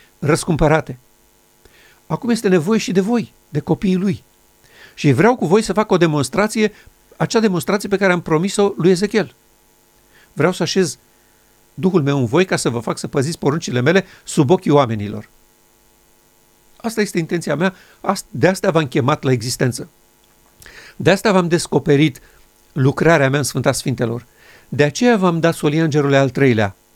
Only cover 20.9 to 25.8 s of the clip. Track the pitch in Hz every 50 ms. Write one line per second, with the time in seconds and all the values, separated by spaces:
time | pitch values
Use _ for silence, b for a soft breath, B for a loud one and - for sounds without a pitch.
20.9 | B B 131 151 190 196 - 226 185 190 175 170 165 165 - - - 147 - -
21.9 | 143 139 156 151 127 - b b b b b b _ _ _ _ - - 131 143
22.9 | 139 - 135 156 170 151 139 135 139 147 135 - - 143 120 143 127 - - 147
23.9 | 123 - 127 113 117 120 - b b b b b b b b b - 123 147 147
24.9 | - - 247 247 233 202 185 180 165 165 156 165 165 - - 151 147 160